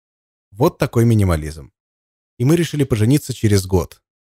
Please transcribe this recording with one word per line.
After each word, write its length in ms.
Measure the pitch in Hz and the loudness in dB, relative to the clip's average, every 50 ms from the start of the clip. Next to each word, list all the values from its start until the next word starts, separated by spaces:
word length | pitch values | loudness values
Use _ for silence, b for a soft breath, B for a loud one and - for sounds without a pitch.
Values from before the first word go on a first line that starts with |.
| _ _ _ _ _ _ _ _ _ _ | _ _ _ _ _ _ _ _ _ _
Вот 280 | - 101 127 175 - - | -4 -2 -2 -2 0 -2
такой 260 | - 131 - 117 117 | -6 -2 0 2 2
минимализм. 680 | 120 113 107 98 92 85 78 78 76 76 78 67 - _ _ _ _ _ _ _ _ _ _ _ _ _ - | 4 4 2 2 2 0 -2 -4 -8 -12 -14 -18 -20 _ _ _ _ _ _ _ _ _ _ _ _ _ -4
И 60 | 120 | 0
мы 120 | 135 165 | 0 2
решили 280 | 170 165 - - 147 139 | 0 0 -2 -2 -4 -2
пожениться 480 | - 123 107 107 113 143 147 - - | -2 0 0 2 2 2 0 0 -4
через 340 | 123 - - 107 101 98 92 | -8 -2 0 0 0 0 0
год, 360 | 92 95 90 78 - - _ _ _ _ _ | 0 -2 -2 -2 -2 -12 _ _ _ _ _